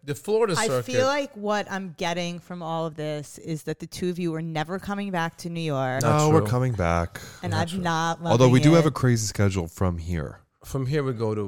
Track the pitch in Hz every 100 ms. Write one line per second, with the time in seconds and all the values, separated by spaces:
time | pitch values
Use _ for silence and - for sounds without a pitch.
0 | 139 143 - 220 233 160 - 127 120 254
1 | 262 285 285 208 208 208 185 190 190 147
2 | 170 175 175 175 - 180 160 165 160 156
3 | 151 151 143 - 160 160 - 156 170 -
4 | 180 175 170 160 165 156 156 185 185 202
5 | 202 175 165 - 170 170 160 139 131 131
6 | 147 151 151 156 104 123 127 104 85 85
7 | 85 - - - - 160 170 190 170 160
8 | 165 165 170 117 127 127 147 165 151 -
9 | 127 117 104 - 101 92 82 - 92 85
10 | 82 85 64 53 _ _ - 139 131 151
11 | 135 113 110 107